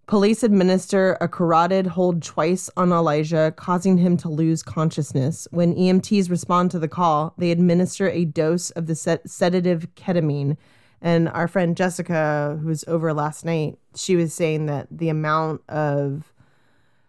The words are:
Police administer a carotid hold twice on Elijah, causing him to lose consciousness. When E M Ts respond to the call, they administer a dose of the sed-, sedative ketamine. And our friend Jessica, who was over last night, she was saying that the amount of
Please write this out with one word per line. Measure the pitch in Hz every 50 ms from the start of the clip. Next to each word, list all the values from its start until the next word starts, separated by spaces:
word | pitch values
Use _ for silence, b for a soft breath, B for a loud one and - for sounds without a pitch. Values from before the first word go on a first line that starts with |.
| _
Police | - - 208 196 208 226 - -
administer | 226 208 196 185 185 185 185 185 - - 196 190 190 175 -
a | 170 165
carotid | - - 180 165 165 160 170 180 190 190 190 185
hold | 165 180 180 180 175 170 147
twice | - - - 156 165 185 190 - - -
on | - 185 180 180
Elijah, | 170 170 160 147 151 156 151 170 160 156 156 156
causing | - - - 180 180 175 190 185 175
him | 175 180 175 170
to | - 170
lose | 156 147 165 160 165 160 -
consciousness. | - - 170 156 160 - - 147 - - 143 131 139 165 - - -
When | - 170 175 170 170
E | - 185 185
M | 185 190
Ts | - - 214 202 190 175
respond | 180 165 - - 180 175 180 180
to | - 175
the | 156 151
call, | - 175 180 170 156 147 156 165 -
they | - 180 175
administer | 170 170 180 175 170 175 185 180 - - 196 185
a | - 170 180
dose | 160 147 - 156 156 170 180 - -
of | - 170 165
the | 156 165
sed-, | 147 - 175 165 160 - 190
sedative | - - 196 175 175 185 175 180 180 160 165 170 _
ketamine. | - - - 185 175 156 151 143 143 139 143 151 - b b b b b b b b b
And | 170 170 165 165 165
our | - - 165 170
friend | - 196 180 170 170
Jessica, | - 185 180 175 - 170 - 175 160 156 151 151 147 147 147 147 160 151
who | 160
was | 160 147 - -
over | 165 165 160 165 151
last | 151 147 151 151 - -
night, | 165 165 160 151 147 - - _ _ -
she | - - - 190
was | 175 170 156 -
saying | - 175 160 156 151 156
that | 151 147 139 - -
the | 147 156 170 160
amount | 156 151 156 151 156 160 160 160 156 - _ -
of | - 151 151 147 143 143 143 139 139 151 156 _ _ _ _ _ _ _ _ _ _ _ _ _ _ _ _